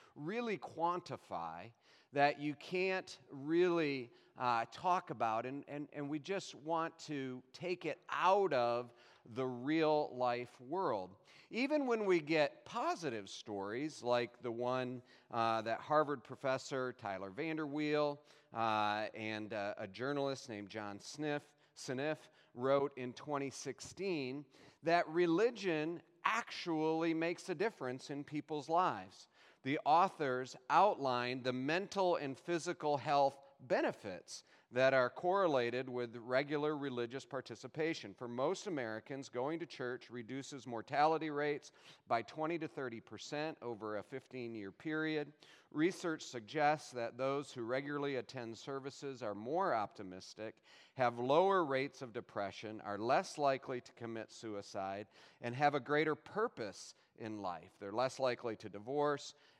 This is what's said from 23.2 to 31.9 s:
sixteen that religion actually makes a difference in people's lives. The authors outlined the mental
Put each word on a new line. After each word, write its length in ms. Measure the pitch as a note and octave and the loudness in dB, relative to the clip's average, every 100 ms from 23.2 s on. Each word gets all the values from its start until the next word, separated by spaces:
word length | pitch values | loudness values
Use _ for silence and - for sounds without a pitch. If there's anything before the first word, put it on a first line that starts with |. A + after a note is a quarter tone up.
| D3+ C#3+ C#3 | -4 -4 -4
sixteen 920 | - C#3 - - - G3 D#3+ B2+ C#3+ C#3+ - - _ | -6 -10 -10 -12 -6 -2 -2 -2 -6 -10 -20 -20 _
that 260 | D#3 E3+ D#3 | 4 4 4
religion 920 | E3 F3 E3+ A#3+ A3 F#3+ D#3 D#3+ E3+ - _ | 4 6 6 4 2 0 0 0 -4 -12 _
actually 920 | F#3+ A3 - - F3 D#3+ D#3+ D#3+ E3 | 0 0 -4 -8 -2 2 2 2 2
makes 340 | D#3+ E3 E3+ - | 2 0 -2 -6
a 60 | |
difference 560 | D#3+ A3 - B2+ C3 - | -2 -2 -2 -6 -6 -6
in 140 | C#3+ | -8
people's 440 | C#3+ D3+ - D3+ C3 | -6 -8 -4 -6 2
lives. 600 | E3+ F3 G#2+ F#2+ - - _ - _ | 4 4 0 -8 -18 -20 _ -20 _
The 180 | - C#3+ | -2 0
authors 720 | C#3 D#3+ F#3+ - C#3 B2+ B2+ - - | 6 6 6 2 0 0 -2 -10 4
outlined 720 | D#3 G3+ D#3 C3+ B2 B2 B2+ | 6 8 6 2 2 0 0
the 80 | B2+ | 0
mental 640 | B2+ C#3 F3 G3 | 0 2 0 0